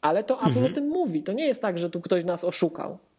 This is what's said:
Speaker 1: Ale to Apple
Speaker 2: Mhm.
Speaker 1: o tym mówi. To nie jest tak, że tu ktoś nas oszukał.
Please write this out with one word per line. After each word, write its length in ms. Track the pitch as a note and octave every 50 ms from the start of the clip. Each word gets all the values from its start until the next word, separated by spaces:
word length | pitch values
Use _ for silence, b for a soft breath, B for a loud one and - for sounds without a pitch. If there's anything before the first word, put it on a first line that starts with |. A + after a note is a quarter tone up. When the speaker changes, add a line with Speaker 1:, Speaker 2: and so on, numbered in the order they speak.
Speaker 1:
Ale 240 | - D3+ D#3+ F#3+ A3
to 100 | - B3+ C4
Apple 80 | - E3+
Speaker 2:
Mhm. 180 | B2 B3 B3+ B3+ -
Speaker 1:
o 20 |
tym 140 | D4 C#4+ D4
mówi. 340 | D#4 F#4 F4+ B3+ E3 D#3 D3
To 100 | - G3
nie 120 | B3 D#4+
jest 160 | D4+ B3 - -
tak, 160 | G#3+ F3+ E3+
że 120 | E3+ F3
tu 100 | E3 F3+
ktoś 240 | E3+ - F#3+ F3+ E3
nas 200 | F3 F3 E3+ -
oszukał. 540 | F3 F3 - - E3 - - C#3+ D3+ D3+ F#3+ _ _ _